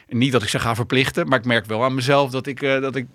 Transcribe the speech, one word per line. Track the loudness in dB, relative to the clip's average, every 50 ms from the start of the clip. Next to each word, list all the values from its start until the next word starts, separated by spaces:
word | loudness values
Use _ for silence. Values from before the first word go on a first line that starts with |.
| -12 -6
En | -2 0
niet | 2 2 2
dat | 2 0
ik | 0
ze | -2 -2
ga | -2 -2 -2
verplichten, | -2 -2 0 2 2 2 2 0 -2 0 2
maar | 2 2
ik | 2
merk | 2 0 0 0
wel | -2 -2 0 0
aan | 0 -2
mezelf | 0 2 2 4 4 4 2
dat | -2 -6 -6
ik, | -8 -8 -4 -2
eh, | -2 0 0
dat | -2 -4 -6
ik | -6 -8 -10 _